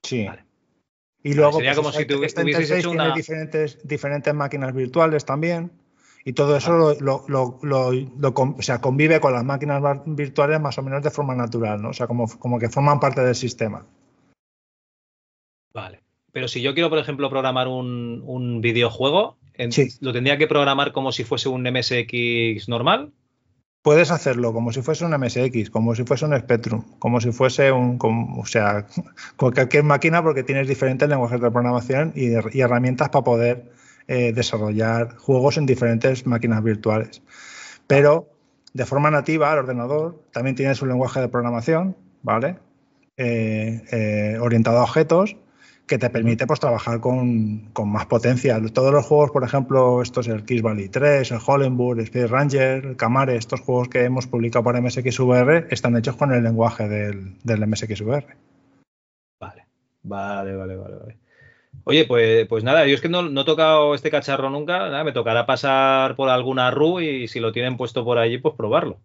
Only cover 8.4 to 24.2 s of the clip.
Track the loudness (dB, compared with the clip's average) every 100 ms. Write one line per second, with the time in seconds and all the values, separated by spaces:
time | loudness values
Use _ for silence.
8.4 | -2 -2 -4 -2 0 2 4 4 4 0
9.4 | -2 -4 -2 0 0 -2 -6 -6 -4 0
10.4 | 2 2 -2 -6 -6 -4 -4 -4 -4 -2
11.4 | -4 -2 -4 -4 -6 -6 -6 -4 -4 -6
12.4 | -4 -2 -2 0 2 2 2 0 0 0
13.4 | -4 -4 -6 -6 -16 _ _ _ _ _
14.4 | _ _ _ _ _ _ _ _ _ _
15.4 | _ _ _ -16 -16 -18 _ _ _ -10
16.4 | -8 -4 -2 0 0 0 -2 -4 -2 0
17.4 | 0 0 -2 -4 -6 -8 -8 -10 -10 -6
18.4 | -4 -2 0 2 0 0 0 2 0 _
19.4 | _ _ -4 0 0 -2 -6 -2 0 2
20.4 | 2 2 2 2 0 -2 -4 -4 -4 -4
21.4 | -2 -4 -2 -2 -2 -2 -2 -4 -2 0
22.4 | 0 -2 -4 -2 2 0 -2 _ _ _
23.4 | _ _ _ _ 4 6 6 2